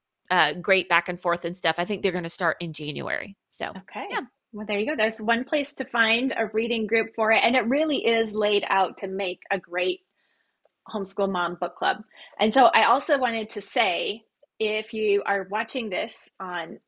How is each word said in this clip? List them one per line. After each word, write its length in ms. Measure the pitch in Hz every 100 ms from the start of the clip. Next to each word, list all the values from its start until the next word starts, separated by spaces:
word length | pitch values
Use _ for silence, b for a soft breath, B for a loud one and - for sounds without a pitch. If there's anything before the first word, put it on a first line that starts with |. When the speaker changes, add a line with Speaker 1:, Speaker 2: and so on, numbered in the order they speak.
| _ _ _
Speaker 1:
uh, 220 | 180 151
great 360 | 160 175 190 180
back 200 | 170 -
and 100 | 175
forth 260 | 180 170 170
and 100 | 180
stuff. 200 | 165 165
I 80 | 180
think 160 | 208
they're 100 | 190
gonna 180 | 180 170
start 280 | - 175 -
in 140 | 170
January. 600 | 156 151 143 135 - - 196 _
So, 200 | - -
Speaker 2:
Okay. 360 | 190 190 214 349
Speaker 1:
yeah. 120 | 480 254 _ _
Speaker 2:
Well, 140 | 208 208
there 140 | 202
you 80 | 220
go. 80 | 294
There's 260 | 220 220
one 220 | 220 233
place 300 | 254 302 277 -
to 100 | 247
find 480 | 233 226 226 262 -
a 120 | 220
reading 400 | 220 233 226 214
group 260 | 226 226 -
for 160 | 220
it. 120 | 220
And 120 | 233 254
it 120 | 220
really 360 | 277 311 277 -
is 280 | 226 220
laid 320 | 208 208 202 -
out 300 | 196 185 -
to 100 | 190
make 340 | 190 190 180 -
a 80 | 196
great 420 | 180 175 185 185 _ _ _ _ _ _ _ _ -
homeschool 440 | 214 190 - 196
mom 240 | 185 175 175
book 140 | 175 -
club. 280 | - - - B B -
And 120 | 220
so 140 | 262 240
I 120 | 220 202
also 340 | 262 277 277
wanted 300 | 247 226 220
to 100 | -
say, 640 | - 247 214 170 170 220 - _ _ _
if 320 | 214 214 214
you 300 | 220 214 202 -
are 200 | 196 185
watching 380 | 208 226 262 226
this 400 | 175 233 - - -
on, 400 | 185 175 165 -